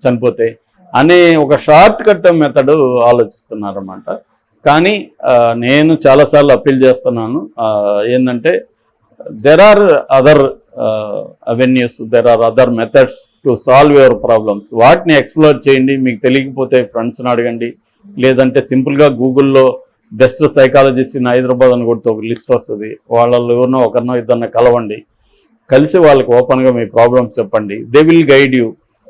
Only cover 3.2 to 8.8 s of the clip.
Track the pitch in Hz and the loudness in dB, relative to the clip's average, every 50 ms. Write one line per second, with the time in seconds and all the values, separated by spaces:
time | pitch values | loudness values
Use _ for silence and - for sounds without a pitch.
3.2 | 117 101 - - - - 113 107 104 101 95 98 98 95 92 98 - - 95 - | 0 -2 -6 -12 -18 -16 -14 -12 -12 -12 -12 -12 -14 -16 -18 -18 -14 -12 -14 -14
4.2 | - _ _ _ _ _ _ _ _ 151 143 156 170 196 214 202 - - _ _ | -14 _ _ _ _ _ _ _ _ 0 0 2 2 0 -2 -4 -8 -12 _ _
5.2 | - - 127 120 120 117 117 120 117 123 135 147 151 160 160 156 - 143 131 139 | -2 0 2 2 2 0 0 -2 -2 0 2 2 2 2 0 2 2 2 4 4
6.2 | 147 120 - 147 143 143 127 120 - 143 135 131 131 131 127 - - 131 123 117 | 4 4 2 2 4 4 2 2 2 0 0 2 2 2 2 0 -2 -6 -6 -6
7.2 | 110 110 127 160 196 214 - - 113 110 107 104 104 101 104 104 104 117 123 127 | -6 -6 -8 -8 -10 -12 -10 -8 -6 -4 -4 -2 -2 -2 -2 -2 -2 -2 -2 -2
8.2 | 127 127 123 120 110 160 185 - - - _ _ | -2 -4 -4 -4 -4 -4 -4 -4 -6 -10 _ _